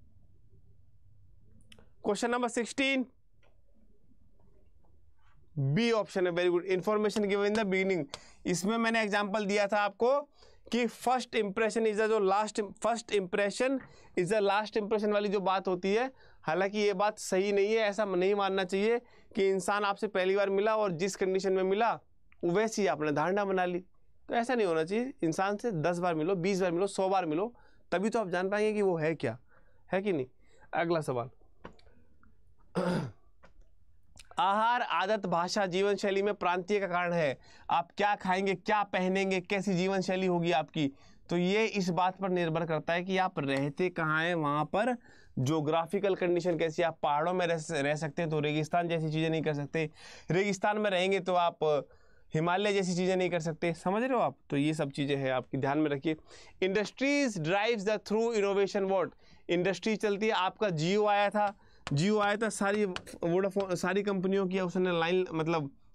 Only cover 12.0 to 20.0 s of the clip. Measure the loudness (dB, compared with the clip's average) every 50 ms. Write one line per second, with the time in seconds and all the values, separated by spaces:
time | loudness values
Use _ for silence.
12 | 2 2 2 2 4 2 2 2 0 -2 -2 -4 -4 -4 -6 -4 -2 0 0 0
13 | -2 -2 -2 -2 0 0 0 0 0 0 0 0 0 0 0 -2 -4 -10 -20 -20
14 | -20 -8 -2 -2 0 2 2 2 2 2 2 2 0 -2 -2 -2 -2 0 -2 0
15 | 2 2 2 2 0 0 0 0 0 0 0 0 0 0 -2 0 0 0 2 2
16 | 0 -2 -6 -12 -20 -20 -20 -10 -4 -2 0 0 0 0 0 0 0 2 2 2
17 | 0 0 0 -4 -6 -2 0 0 2 2 2 2 2 2 2 2 2 0 0 0
18 | -2 0 0 2 2 2 2 2 2 0 0 -2 -2 -2 0 0 2 2 0 0
19 | -2 -8 -20 -20 -20 -10 -2 0 2 2 2 2 0 0 -2 0 0 -2 -2 -2